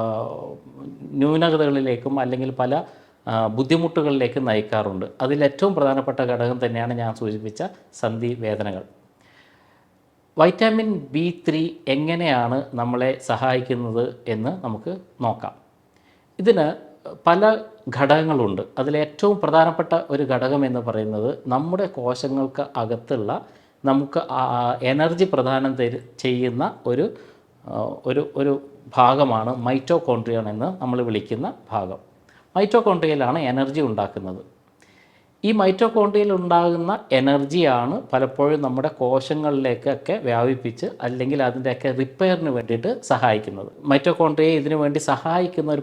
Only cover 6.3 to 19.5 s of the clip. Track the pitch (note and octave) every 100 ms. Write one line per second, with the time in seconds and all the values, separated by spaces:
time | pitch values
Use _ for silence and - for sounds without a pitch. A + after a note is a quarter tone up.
6.3 | A#2+ A#2+ B2 A#2+ A2+ A#2 A#2+ A#2 A2 A2+
7.3 | G#2+ G#2+ G#2+ F#3 - _ - A2+ A2+ A#2+
8.3 | A#2+ A2 G#2+ G#2 F#2 - _ _ _ _
9.3 | _ _ _ _ _ _ _ _ _ _
10.3 | - E3+ F#3 A3 A3 A3 F#3 C3+ C#3+ F3
11.3 | E3+ - D#3 E3 - - C3+ D#3 E3+ E3+
12.3 | B2+ A#2 C3 C#3 A#2+ A#2+ B2 C3 B2+ -
13.3 | A#2 C3 B2+ B2+ B2 A#2+ A2+ B2+ - -
14.3 | A2 A#2 F#3 B2 G#2+ E3 F#3+ - - A#2+
15.3 | G#2 G2+ - _ _ _ _ _ _ _
16.3 | - F#3+ G3 D3+ - - - - - -
17.3 | F3 G#3+ A3 - - - B2 C#3 D3+ D#3+
18.3 | C#3+ A2 F#2+ - - C3 D3+ D3+ - G3+
19.3 | G3+ D3+